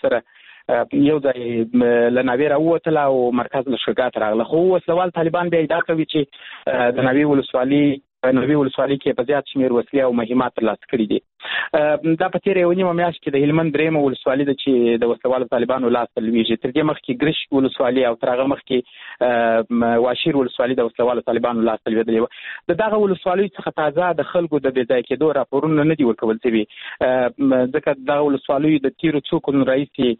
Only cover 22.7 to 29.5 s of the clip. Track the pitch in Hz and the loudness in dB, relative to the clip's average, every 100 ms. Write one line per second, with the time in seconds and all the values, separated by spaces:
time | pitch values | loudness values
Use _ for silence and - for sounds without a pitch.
22.7 | 170 220 214 202 180 190 180 202 - 160 | -2 0 0 0 0 -2 -2 -2 -4 -8
23.7 | 160 151 147 180 156 139 180 170 147 135 | -2 -2 0 -2 -2 -2 -2 0 -2 0
24.7 | 131 117 127 - 135 156 143 123 135 156 | -2 0 0 0 0 0 0 -2 -2 0
25.7 | 151 151 156 120 110 113 110 127 113 107 | 2 2 2 0 0 0 0 0 0 -2
26.7 | - - - 127 127 123 - 139 127 127 | -8 -14 -2 0 2 0 0 2 2 2
27.7 | 151 156 139 131 143 147 135 - 139 156 | -2 -2 -4 -2 0 0 0 -2 0 2
28.7 | 151 131 - 160 147 - 165 - | 2 0 -2 -2 -2 -2 -4 0